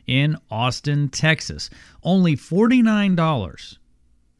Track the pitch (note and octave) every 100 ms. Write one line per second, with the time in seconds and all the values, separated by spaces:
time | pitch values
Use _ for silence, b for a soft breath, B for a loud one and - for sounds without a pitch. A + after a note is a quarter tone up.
0 | - B2+ C#3+ D3+ - A2 B2 - D3 D3
1 | C#3+ - D#3 D#3 - D2+ - B B B
2 | D#3+ F#3+ F3+ C#3+ - F3 A3+ B3+ A3+ G#3+
3 | G3+ F3 D#3+ C#3+ F2 - - - _ _
4 | _ _ _